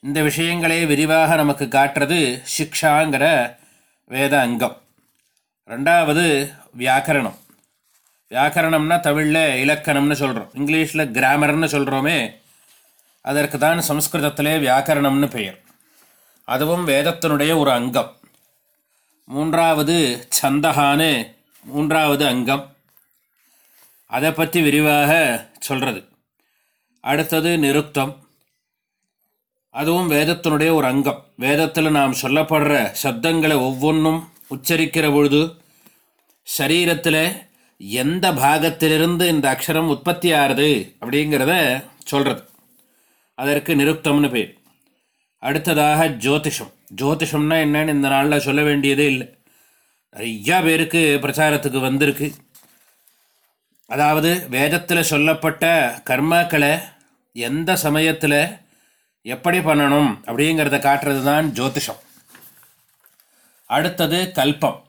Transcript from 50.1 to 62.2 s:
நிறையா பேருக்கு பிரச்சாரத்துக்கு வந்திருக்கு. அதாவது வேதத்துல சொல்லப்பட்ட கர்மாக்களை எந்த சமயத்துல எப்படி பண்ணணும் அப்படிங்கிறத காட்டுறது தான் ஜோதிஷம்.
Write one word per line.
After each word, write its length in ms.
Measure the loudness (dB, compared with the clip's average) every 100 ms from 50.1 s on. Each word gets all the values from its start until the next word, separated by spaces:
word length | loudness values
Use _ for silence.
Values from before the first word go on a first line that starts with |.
நிறையா 440 | -12 -10 -6 -2 0
பேருக்கு 420 | 2 2 0 2 2 2
பிரச்சாரத்துக்கு 600 | -2 0 2 2 -2 -2
வந்திருக்கு. 480 | -2 2 0 0 -6 -8 _ -20 _ _ _ _ _ _ _ _ _ _ _ _ _
அதாவது 400 | 0 2 2 0 -2 -4
வேதத்துல 540 | -2 0 -2 0 0
சொல்லப்பட்ட 600 | 2 2 2 0 -2 -2 2 2 0 -4
கர்மாக்களை 680 | -4 -2 2 2 2 0 0 0 -4 _ _ _ _ -10
எந்த 340 | -6 -4 -2 -2
சமயத்துல 580 | 0 2 2 0 0 2 0 -6 _ _ _ _ _ _ -12
எப்படி 320 | -6 -2 0
பண்ணணும் 500 | 2 2 4 4 2 -2
அப்படிங்கிறத 560 | -8 -2 0 0 0 0
காட்டுறது 420 | 2 0 0 -2
தான் 240 | 0 0 0
ஜோதிஷம். 500 | -2 -4 -4 -8 -12 _ _